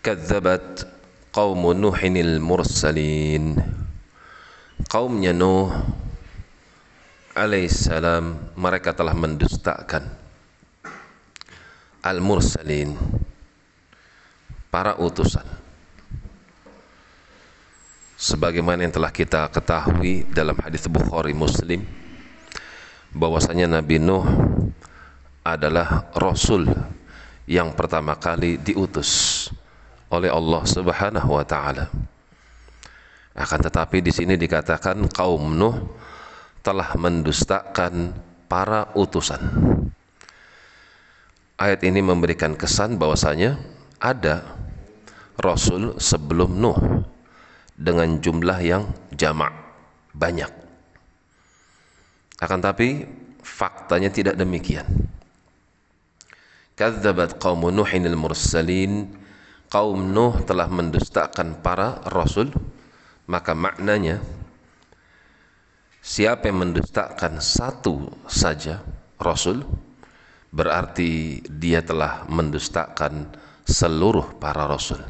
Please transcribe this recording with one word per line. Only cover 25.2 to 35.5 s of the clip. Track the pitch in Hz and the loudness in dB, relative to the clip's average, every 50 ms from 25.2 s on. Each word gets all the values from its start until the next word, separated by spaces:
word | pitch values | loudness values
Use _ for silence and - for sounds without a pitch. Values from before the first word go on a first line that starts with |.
| - - - - - | -20 -20 -20 -8 -4
adalah | 82 82 78 73 76 78 85 85 82 - - - - - | -4 -2 0 0 2 2 2 2 2 0 0 0 -2 -2
Rasul | 87 87 95 - - - - 117 95 80 - - - - - - - - - - - - - - - - - | 0 2 2 2 2 2 2 4 4 4 2 2 0 -2 -6 -10 -16 -18 -20 -20 -20 -20 -20 -20 -20 -6 0
yang | 82 87 85 80 76 | 2 2 2 2 -2
pertama | 78 80 76 80 80 78 76 76 | -2 -2 0 0 0 0 0 -4
kali | - - 85 82 85 - 85 85 - 76 | -2 -2 -2 -2 0 0 0 0 0 -2
diutus | - - 95 95 92 - 80 73 - - - - - - - - - - - - - - - - - - - - - | -2 0 0 0 -2 -2 -2 -2 0 0 0 0 0 -2 -4 -6 -8 -10 -14 -16 -20 -20 -20 -20 -20 -20 -20 -8 -2
oleh | - 85 90 90 | -2 0 2 2
Allah | 65 82 82 80 82 82 - | 2 2 2 2 2 2 2
Subhanahu | - - 90 92 87 82 - 101 101 110 90 78 - 73 | 0 0 0 2 0 0 0 -2 -2 0 0 0 2 2
wa | 73 73 | 2 0
Ta'ala. | - 80 73 69 71 69 65 73 - - - 55 - - _ _ _ - _ _ - - - - - - - - - - - - - - - - _ _ | 0 -2 -2 -2 -2 -4 -4 -4 -6 -4 -6 -6 -8 -10 _ _ _ -20 _ _ -20 -20 -20 -20 -20 -20 -20 -20 -20 -20 -20 -20 -20 -20 -20 -20 _ _
Akan | - - - - 76 | -8 -6 -2 0 0
tetapi, | - 80 - 85 80 - - 92 | 0 0 2 0 0 2 2 2
di | 87 85 82 | 2 2 0
sini | - 87 90 95 90 | 0 2 2 2 2
dikatakan | 82 78 82 78 73 - 82 78 - 98 95 104 101 92 | 2 2 0 0 0 0 -2 0 0 -2 0 0 0 -2
kaum | - - 90 92 - 78 73 76 | 0 0 2 2 2 2 2 0